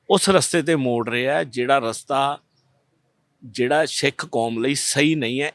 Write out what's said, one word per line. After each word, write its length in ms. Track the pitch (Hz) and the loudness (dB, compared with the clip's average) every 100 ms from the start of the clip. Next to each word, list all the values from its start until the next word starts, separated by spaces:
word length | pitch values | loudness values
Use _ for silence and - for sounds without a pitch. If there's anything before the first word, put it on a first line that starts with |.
| - | 2
ਉਸ 200 | 196 - | 2 4
ਰਸਤੇ 340 | 185 - 175 | 4 4 0
ਤੇ 120 | 151 160 | 0 0
ਮੋੜ 320 | 127 120 117 | 0 -2 -2
ਰਹੇ 200 | 120 127 | -2 0
ਆ, 140 | 156 | -2
ਜਿਹੜਾ 340 | 151 123 123 139 | -2 -2 0 2
ਰਸਤਾ, 580 | 113 110 - 139 139 147 _ _ _ _ _ _ _ _ _ _ | 0 -6 -4 0 0 -4 _ _ _ _ _ _ _ _ _ _
ਜਿਹੜਾ 420 | 127 110 123 147 156 | -10 -2 0 2 0
ਸਿੱਖ 380 | - 143 - 156 | -2 -2 -2 -4
ਕੌਮ 360 | 123 113 113 | -4 -2 -2
ਲਈ 120 | 127 143 | -2 -2
ਸਹੀ 380 | - 143 151 | -2 2 2
ਨਹੀਂ 260 | 156 117 131 | 2 -2 -2
ਹੈ, 100 | 151 | -4